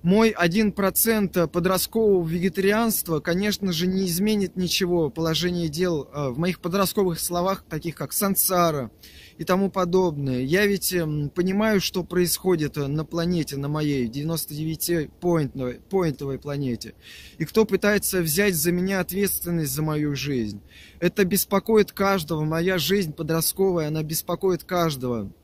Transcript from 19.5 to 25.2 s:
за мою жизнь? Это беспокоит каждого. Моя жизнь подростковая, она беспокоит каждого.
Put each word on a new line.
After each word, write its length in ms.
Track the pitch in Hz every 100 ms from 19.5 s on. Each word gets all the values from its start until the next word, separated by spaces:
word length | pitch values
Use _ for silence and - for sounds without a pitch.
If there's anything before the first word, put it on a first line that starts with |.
| 170 147
за 80 | 135
мою 340 | 156 151 147 139
жизнь? 460 | 139 131 107 98 - - - -
Это 260 | 175 - 185
беспокоит 680 | 190 - 196 - 220 196
каждого. 520 | - 196 196 151 160 151
Моя 320 | 160 175 185
жизнь 360 | 143 202 165
подростковая, 760 | 143 160 165 156 - 190 175 151
она 160 | 156
беспокоит 600 | 151 160 - 175 190 175
каждого. 680 | - 180 165 139 123 117